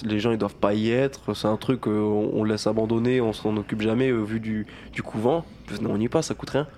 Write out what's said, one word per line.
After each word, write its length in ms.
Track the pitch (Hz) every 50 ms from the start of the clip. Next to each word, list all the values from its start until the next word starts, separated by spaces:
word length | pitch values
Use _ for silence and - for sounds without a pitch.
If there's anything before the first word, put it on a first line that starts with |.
| -
les 160 | 110 107 107
gens 100 | 104 117
ils 80 | 117 107
doivent 160 | 104 101 -
pas 200 | - - 101 104
y 180 | 107 107 113
être, 420 | 117 127 139 139 - - - - 104
c'est 140 | - - 107
un 80 | 107
truc, 320 | 107 - - 131 117 - 110
euh, 20 | 107 107
on, 280 | 107 107 107 104 107 - -
on 80 | 110 107
laisse 240 | 107 107 104 - 107
abandonner, 520 | 107 110 110 110 113 113 117 123 127 127
on 120 | 117 110
s'en 240 | 107 - - 107 107
occupe 260 | 107 101 - 110 110
jamais, 280 | 107 110 110 120 131 131
euh, 80 | 123 113
vu 160 | 107 104 110 113
du, 260 | 110 110 110 107 104 - - - - -
du 100 | - -
couvent. 420 | - - - 110 107 123 151 170 165 - - - -
Venez, 220 | - 101 101 - 113
on 80 | 101 104
y 80 | 113 123
passe, 180 | - 165 151
ça 80 | - -
coûte 160 | - - -
rien. 180 | - 131 151 - -